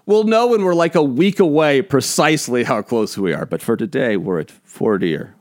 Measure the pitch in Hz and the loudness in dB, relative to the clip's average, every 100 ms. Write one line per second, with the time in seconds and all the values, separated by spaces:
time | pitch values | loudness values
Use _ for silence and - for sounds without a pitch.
0 | - 208 214 220 247 226 185 170 170 175 | 0 0 2 2 2 2 2 2 2 2
1 | 147 123 196 190 180 147 151 139 - 135 | 0 2 2 2 2 2 2 2 2 0
2 | - - 151 156 - 120 120 117 101 117 | 0 0 2 0 -2 -2 0 -2 -2 -2
3 | 104 - 95 76 - 85 - 113 110 135 | -2 -2 -2 -2 -6 -6 -4 -4 -2 -2
4 | 127 101 85 92 - - _ - 113 98 | -2 -2 -2 -4 -6 -14 _ -4 -2 0
5 | 92 73 - - | 0 -4 -8 -18